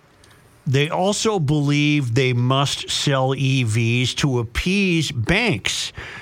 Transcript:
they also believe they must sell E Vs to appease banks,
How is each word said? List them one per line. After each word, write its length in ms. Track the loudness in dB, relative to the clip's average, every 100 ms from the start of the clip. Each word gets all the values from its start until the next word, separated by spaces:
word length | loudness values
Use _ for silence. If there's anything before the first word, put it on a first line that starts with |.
| _ _ -20 -20 -20 -10 -2
they 220 | 0 0
also 500 | 0 0 0 0 0
believe 760 | 0 0 2 2 2 2 0 0
they 180 | 2
must 560 | 2 2 2 2 -2 -4
sell 440 | -2 0 2 0 0
E 280 | 0 2
Vs 500 | 2 0 0 0 -2 -2
to 240 | -2 0
appease 720 | -2 -4 -2 0 2 0 -2
banks, 840 | -4 0 0 2 -2 -4 -6 -8 -10 -16 -10